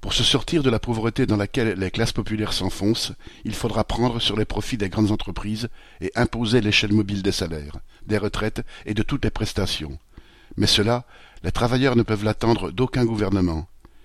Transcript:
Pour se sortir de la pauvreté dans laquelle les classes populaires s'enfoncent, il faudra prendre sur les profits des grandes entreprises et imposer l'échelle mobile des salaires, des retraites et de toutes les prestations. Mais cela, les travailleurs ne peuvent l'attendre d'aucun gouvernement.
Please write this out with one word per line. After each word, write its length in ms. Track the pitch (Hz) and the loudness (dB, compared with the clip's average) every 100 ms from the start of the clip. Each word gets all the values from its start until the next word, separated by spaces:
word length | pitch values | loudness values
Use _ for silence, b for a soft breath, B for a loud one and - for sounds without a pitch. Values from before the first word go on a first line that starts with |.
Pour 120 | - | -2
se 100 | - | 0
sortir 400 | 120 131 - 170 | 2 2 2 2
de 80 | 135 | 2
la 80 | 110 | 2
pauvreté 480 | - 110 113 110 127 | 0 0 0 0 2
dans 100 | 104 | 2
laquelle 400 | 101 - 113 92 | 2 0 0 0
les 140 | 92 | -2
classes 220 | - 113 | 0 0
populaires 400 | - 110 107 107 | 0 -2 -2 -2
s'enfoncent, 600 | - 92 - 101 117 - - B B | 0 -2 0 0 0 -2 -8 B B
il 100 | - | -8
faudra 280 | 110 120 101 | -4 -2 -2
prendre 380 | - - 123 117 | -2 0 0 0
sur 160 | - 101 | -2 0
les 80 | |
profits 340 | 107 - - 120 | -2 -2 -4 -2
des 120 | 98 | -2
grandes 200 | 110 107 | 2 2
entreprises 580 | 107 - 85 101 107 117 B B B | 2 -2 -6 -4 -4 -6 B B B
et 120 | 90 | -6
imposer 460 | - 120 117 117 123 | 0 0 0 2 2
l'échelle 320 | 107 104 107 | 4 2 4
mobile 300 | 107 101 101 | 2 2 0
des 100 | 95 | 0
salaires, 480 | 90 87 80 73 - - b - | 0 -4 -6 -8 -12 -14 b -4
des 100 | 104 | -2
retraites 480 | 101 - 107 - - B - | -2 -2 -4 -4 -10 B -6
et 80 | |
de 80 | 107 | -2
toutes 220 | 107 - | 0 0
les 60 | 117 | -2
prestations. 680 | - 110 - 92 - 76 69 _ B B B B - | -2 -2 -2 -2 -2 -8 -12 _ B B B B 0
Mais 100 | 98 | 2
cela, 380 | - 104 123 - B B B | 4 4 2 -2 B B B
les 100 | - | -4
travailleurs 440 | - 120 127 135 120 | 0 2 4 4 4
ne 60 | |
peuvent 220 | 113 107 | 4 2
l'attendre 460 | 107 107 117 117 90 | 0 2 2 2 0
d'aucun 340 | 80 127 127 | -2 0 2
gouvernement. 640 | 120 113 101 98 90 80 80 - b b | 0 2 0 2 2 0 -6 -16 b b